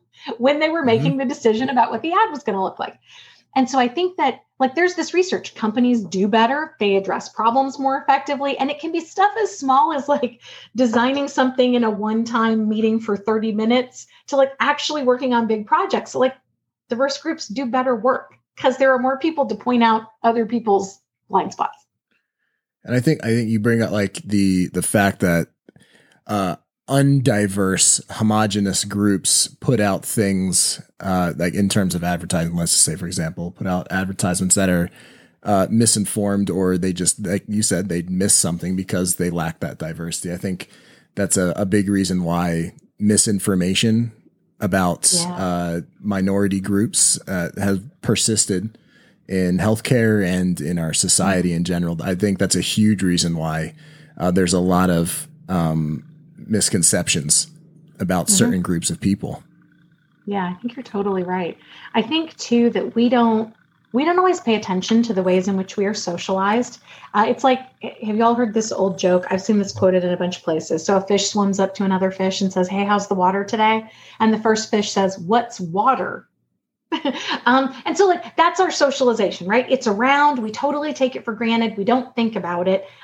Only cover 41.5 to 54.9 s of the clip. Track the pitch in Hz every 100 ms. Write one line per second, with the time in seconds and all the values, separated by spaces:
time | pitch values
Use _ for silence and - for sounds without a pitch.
41.5 | - 101 104 98 98 92 92 85 85 87
42.5 | 82 82 - _ - 104 104 113 101 -
43.5 | 95 90 95 113 110 117 - _ _ _
44.5 | _ 104 92 90 87 - - 175 180 92
45.5 | 87 87 85 - _ 104 98 95 98 101
46.5 | 98 95 101 117 - - - - 92 87
47.5 | - 98 98 120 - - 107 - 107 -
48.5 | 92 110 - _ _ _ _ - 95 92
49.5 | 92 104 110 - 127 113 107 90 92 92
50.5 | 87 73 87 82 - 90 - 92 92 87
51.5 | 85 87 87 87 82 95 92 104 95 95
52.5 | 90 - - 107 98 95 87 87 82 80
53.5 | 80 78 - - - - - 90 90 90
54.5 | 90 90 90 92